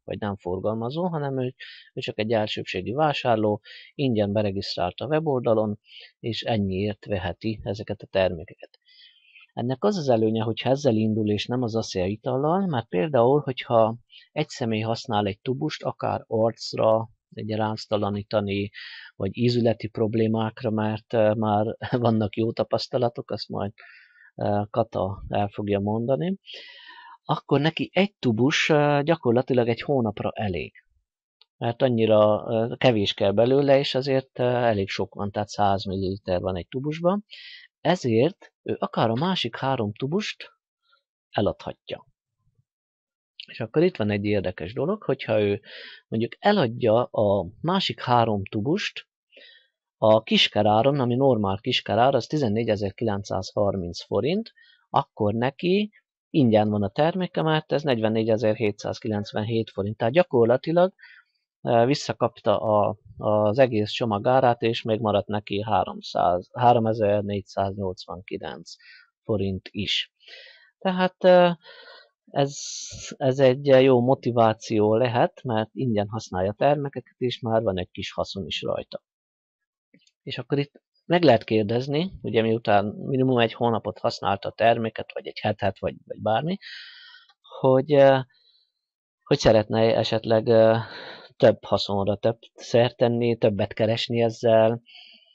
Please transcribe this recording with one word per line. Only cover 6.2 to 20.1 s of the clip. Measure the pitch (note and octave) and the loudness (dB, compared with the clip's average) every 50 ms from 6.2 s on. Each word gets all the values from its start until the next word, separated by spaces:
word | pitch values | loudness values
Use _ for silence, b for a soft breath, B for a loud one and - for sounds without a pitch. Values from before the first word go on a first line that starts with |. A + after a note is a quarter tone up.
| - A#2+ A2 - | -8 -6 -6 -6
ennyiért | - - A#2 G#2 G2+ F#2+ F#2 F#2 G#2 G#2 G2+ - - | -4 -2 0 0 0 0 -2 -2 -2 -4 -4 -8 -6
veheti | - G#2 F#2 F2+ F2+ E2 - - A2 A2 G#2 - | -6 -6 -4 -4 -6 -8 -6 -6 -6 -6 -6 -8
ezeket | G#2 G#2+ A2 G2+ - G2+ - | -8 -8 -8 -8 -10 -10 -10
a | - | -10
termékeket. | - - G2 F#2 F#2 F#2 D#2 D2+ - - _ - - _ _ b b b b b b b b b b b b b b b | -4 0 0 0 0 -2 -6 -10 -16 -18 _ -20 -20 _ _ b b b b b b b b b b b b b b b
Ennek | - A#2+ B2 C3 - - | -6 -4 -4 -4 -2 -2
az | G#3 G#3+ | -2 -2
az | F3+ D3 C3+ | 0 0 2
előnye, | A#2+ A2 A2+ A2 A2+ A2 A2 | 2 4 2 2 0 0 -2
hogyha | A#2+ A2+ - - B2 | -2 -4 -4 0 0
ezzel | C3+ C#3+ C#3+ C3 A2 | 0 2 2 2 2
indul, | A2 A2 A2 G#2+ A2 G#2+ G#2 | 2 2 0 0 0 0 0
és | G#2 A2 - | -2 -2 -2
nem | - A#2+ B2+ | -4 -4 -2
az | B2 A2 A2 | -2 -2 -2
asea | A2+ G#2+ - - F#2 F2+ | -4 -4 -2 -4 -2 -2
itallal, | G2 G#2+ - - C3+ B2+ C3 C#3+ D#3 F3 G3 G3 | -2 -4 -6 -6 -4 -2 -2 0 0 0 0 -2
mert | F3+ D3 A#2 - | -2 -2 -4 -4
például, | - - F3+ F3 D#3+ C#3 A#2+ A#2 B2+ C#3+ D3 | -2 -2 -2 -2 2 2 4 4 4 4 2
hogyha | C#3+ C#3 B2+ - - - A#2+ A2+ A2 A2 A#2+ B2 _ B B B B B | 0 -2 -8 -8 -4 2 4 4 4 4 0 -4 _ B B B B B
egy | B D3 D3+ - | B -6 -6 -6
személy | - - B2+ A2+ A2 G#2+ | -6 -6 -4 -2 -2 -2
használ | A2 A2 A#2 - - - G#2+ G#2 G#2 | -2 -2 -4 -4 -4 -2 0 0 0
egy | G2 G2 - | 0 -4 -4
tubust, | _ C3+ B2+ C#3 D#3 D3+ - - - | _ -6 -4 -4 -4 -6 -6 -6 -8
akár | C3+ - - A#2+ A2 G2 F#2+ - | -8 -6 -4 -4 -2 -2 -4 -4
arcra, | _ A2+ A2 A2 A2+ A2 - - - - A#2+ A2+ A2 A2 A2+ A2+ - _ _ _ _ - | _ -2 0 0 0 -2 -6 -12 -10 -4 0 2 2 2 2 0 -6 _ _ _ _ -14
egy | A2 G#2+ G#2+ | -12 -8 -6
ránctalanítani, | G#2+ A2 A2 G#2+ A2 G#2+ - - A2 G#2 G#2 G2+ G2+ G2+ G2+ - - G#2+ G2+ G2+ G2 G2+ G2+ G#2 B B B B B B B B B | -4 -2 -2 -4 -4 -8 -6 -4 -2 -2 -2 -2 -4 -4 -6 -2 -2 -2 0 0 -2 -4 -4 -6 B B B B B B B B B
vagy | - G2 G2 - | -6 -6 -6 -2
ízületi | - A#2+ B2 A#2+ A#2+ A2+ A#2 A2 - - | 0 0 0 2 2 2 0 0 -2 -6
problémákra, | G#2 - A#2 A2+ G#2+ | -10 -4 -4 -4 -2